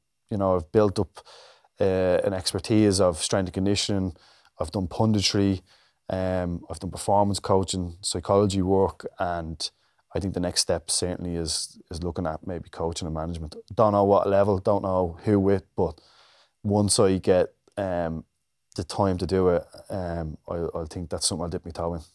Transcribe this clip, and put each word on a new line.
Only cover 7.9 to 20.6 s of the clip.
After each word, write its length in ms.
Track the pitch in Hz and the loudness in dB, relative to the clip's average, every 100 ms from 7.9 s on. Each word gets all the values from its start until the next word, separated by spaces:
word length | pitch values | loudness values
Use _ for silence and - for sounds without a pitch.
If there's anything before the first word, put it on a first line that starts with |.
| 85 | -8
psychology 580 | - 92 - 101 104 98 | -8 -4 2 4 4 2
work, 460 | 92 95 92 - - - | 2 4 2 -2 -12 -6
and 520 | 90 85 82 80 - - _ _ _ | -4 -4 -6 -8 -10 -12 _ _ _
I 60 | - | -6
think 140 | 98 | -4
the 60 | 87 | -2
next 200 | 87 - | -2 -2
step 300 | - 85 - | -2 -4 -4
certainly 460 | - 90 90 87 85 | -4 -4 -4 -6 -4
is, 420 | 80 - - - - | -4 -6 -8 -14 -14
is 120 | 85 | -8
looking 240 | 87 85 82 | -6 -4 -6
at 200 | 78 - | -6 -8
maybe 220 | 85 - | -10 -10
coaching 380 | - 82 85 85 | -6 -6 -6 -6
and 80 | |
management. 420 | 78 82 85 78 - - | -6 -6 -8 -10 -14 -6
Don't 180 | 95 110 | 2 4
know 120 | 101 | 4
what 240 | 98 98 101 | 6 4 4
level, 300 | 98 101 95 | 4 4 2
don't 240 | 107 101 | 2 0
know 360 | 98 92 90 82 | 0 0 -2 -2
who 160 | - 101 | 2 2
with, 240 | 95 98 - | 4 2 -2
but 260 | - 85 - _ _ _ _ _ _ | -4 -4 -4 _ _ _ _ _ _
once 360 | 104 104 104 - | 0 2 4 4
I 200 | 98 95 | 4 4
get, 340 | 101 92 87 _ _ - | 4 4 2 _ _ -6
um, 460 | 95 87 82 80 - _ _ _ _ - | -4 -2 -4 -6 -10 _ _ _ _ -10
the 60 | |
time 340 | 92 - 98 90 | -6 0 0 0
to 60 | |
do 260 | 85 95 92 | 0 2 4
it, 140 | 85 - - - | 2 0 -12 -10
um, 480 | 104 87 85 80 - - | -8 -6 -6 -8 -10 -10
I, 180 | 87 | -6